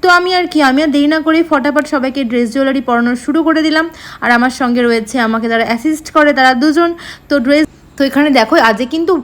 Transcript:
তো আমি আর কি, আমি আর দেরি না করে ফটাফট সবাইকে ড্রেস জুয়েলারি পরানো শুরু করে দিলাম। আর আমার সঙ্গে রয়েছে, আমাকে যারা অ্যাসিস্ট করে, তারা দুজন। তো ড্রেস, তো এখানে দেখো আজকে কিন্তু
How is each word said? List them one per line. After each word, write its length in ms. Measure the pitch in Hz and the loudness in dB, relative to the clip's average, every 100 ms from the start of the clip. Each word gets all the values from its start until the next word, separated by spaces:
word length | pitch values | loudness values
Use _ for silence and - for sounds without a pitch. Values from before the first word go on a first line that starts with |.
তো 40 | 370 349 | 4 2
আমি 120 | 359 359 | 2 -2
আর 80 | 349 | 0
কি, 60 | 311 277 | 2 2
আমি 120 | 262 | 2
আর 60 | 311 | 0
দেরি 140 | 285 285 | 2 2
না 40 | 320 302 | 0 0
করে 120 | 320 330 | 0 0
ফটাফট 340 | 302 269 294 285 | 0 0 -2 -2
সবাইকে 260 | 302 262 269 247 | -4 -4 -4 -4
ড্রেস 180 | 240 240 | -2 -2
জুয়েলারি 280 | 254 269 269 254 | -2 -2 -2 -2
পরানো 240 | 240 240 247 | 0 0 -2
শুরু 160 | - 294 330 | -2 -2 0
করে 140 | 320 311 | 0 0
দিলাম। 200 | 311 320 - - - | -2 -4 -8 -20 -8
আর 80 | - 240 | 0 2
আমার 140 | 247 247 | 0 -2
সঙ্গে 200 | 254 240 240 | -2 0 0
রয়েছে, 280 | 233 220 262 226 | 0 -2 -4 -2
আমাকে 180 | 226 226 | -2 -2
যারা 120 | 226 220 | -2 -2
অ্যাসিস্ট 360 | 233 302 311 - 320 | -2 -2 -4 -2 0
করে, 140 | 302 277 | 2 4
তারা 120 | 262 254 | 2 2
দুজন। 280 | 302 302 339 339 - - - | 0 2 0 -2 -14 -20 -4
তো 60 | 285 240 | -2 2
ড্রেস, 180 | 294 311 - - - | 2 0 -6 -20 -4
তো 40 | 277 | -2
এখানে 200 | 262 302 262 | 0 2 2
দেখো 160 | 220 330 233 | 2 2 2
আজকে 160 | 294 247 | 0 -4
কিন্তু 180 | 320 339 349 | -4 0 -2